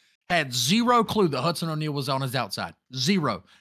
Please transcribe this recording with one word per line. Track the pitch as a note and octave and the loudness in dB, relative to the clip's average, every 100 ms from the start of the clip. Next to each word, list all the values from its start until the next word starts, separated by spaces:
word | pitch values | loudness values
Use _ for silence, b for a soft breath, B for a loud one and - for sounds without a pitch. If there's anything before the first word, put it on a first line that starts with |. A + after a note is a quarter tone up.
| _ _ - | _ _ -2
had | F3 C#3+ | 0 0
zero | B2 B2 G#3+ A#3 A#3+ | -2 2 2 4 4
clue | A3 G#3+ F3+ | 4 2 2
that | C3 | 2
Hudson | D#3 E3+ E3+ | -2 -2 -4
O'Neal | D#3 D3+ | -4 -4
was | C#3+ C3 | -4 -4
on | C3+ | -4
his | C3+ B2+ | -2 -4
outside. | G#2 - F2 - _ C3 | -4 -6 -8 -12 _ -4
Zero. | C3 G3 C#3+ G2 b b | 0 2 0 -4 b b